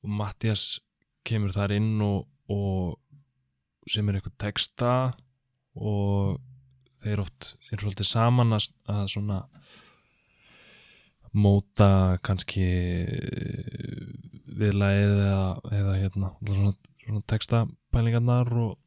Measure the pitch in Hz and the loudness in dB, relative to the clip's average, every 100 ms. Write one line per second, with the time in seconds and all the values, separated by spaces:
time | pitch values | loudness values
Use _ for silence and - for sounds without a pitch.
0 | 104 104 101 - 113 104 - - _ _ | -6 -6 -6 -4 -2 -2 -4 -8 _ _
1 | _ _ - 113 101 95 101 101 110 107 | _ _ -4 -2 -2 -2 0 0 0 2
2 | 104 98 - _ _ 101 98 95 90 - | 0 0 -4 _ _ -4 0 -2 -2 -6
3 | _ - _ _ _ _ _ _ - 107 | _ -20 _ _ _ _ _ _ -8 -2
4 | 104 98 - - 104 - - - 120 123 | 0 -2 -4 -8 -8 -4 -6 -2 0 0
5 | 127 123 _ _ _ _ _ - 107 104 | 0 -6 _ _ _ _ _ -8 -4 -2
6 | 101 101 98 95 - - _ _ _ _ | 0 0 0 -2 -8 -20 _ _ _ _
7 | 107 104 95 _ - - - 101 101 95 | -6 -4 -4 _ -10 -10 -10 -6 -6 -4
8 | 101 117 117 123 117 110 - _ - 104 | -2 2 4 4 4 2 -2 _ -6 -4
9 | 98 - 104 98 - - _ - - _ | -2 -4 -4 -4 -6 -20 _ -20 -20 _
10 | _ _ _ _ _ - - - - _ | _ _ _ _ _ -20 -20 -20 -20 _
11 | _ _ - 104 101 101 - - 101 95 | _ _ -4 2 6 4 2 4 6 6
12 | 95 90 - 95 - - 92 90 90 87 | 4 2 0 -4 -4 -2 0 0 0 -2
13 | 87 - - - - - - - - - | -2 -4 -6 -6 -8 -8 -10 -10 -10 -12
14 | - - - - - - 104 101 101 101 | -14 -16 -18 -20 -16 -2 0 2 4 4
15 | 101 101 101 98 95 87 - 101 98 95 | 4 4 4 2 0 -4 -4 -2 0 0
16 | 95 98 92 - 104 98 101 95 _ _ | 0 -2 -6 -4 -4 2 2 0 _ _
17 | - 104 - 110 - 117 113 - _ 120 | -6 -6 -2 -4 2 2 0 -4 _ 0
18 | 117 117 120 123 120 117 113 - | 2 2 2 2 2 0 -2 -4